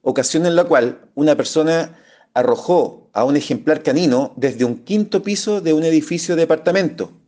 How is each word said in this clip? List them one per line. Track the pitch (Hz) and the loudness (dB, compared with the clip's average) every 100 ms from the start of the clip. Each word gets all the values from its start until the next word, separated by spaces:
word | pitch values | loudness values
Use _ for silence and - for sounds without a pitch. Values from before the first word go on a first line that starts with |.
ocasión | 131 131 127 160 175 | -2 -2 -2 0 2
en | 170 | 0
la | |
cual | 175 143 120 - _ | 2 2 2 -4 _
una | - 151 143 | -2 0 2
persona | - 156 156 165 156 - _ _ _ | 0 0 0 0 -4 -12 _ _ _
arrojó | 123 123 117 - 175 127 - _ | 0 0 0 2 2 2 -6 _
a | 104 | -2
un | 127 143 | 0 0
ejemplar | - 120 147 151 | 0 -4 0 0
canino | 151 139 175 123 143 - | 0 0 2 0 -2 -4
desde | 135 113 | -4 0
un | 123 117 | -2 -2
quinto | - 208 208 190 | -4 -2 0 -2
piso | 202 202 - 208 | -2 -6 -4 -2
de | 165 | 0
un | 156 | 0
edificio | 165 156 151 175 175 165 | 2 0 0 -6 -2 0
de | |
departamento | 160 156 175 185 180 - 87 _ | 2 2 2 0 -2 -4 -12 _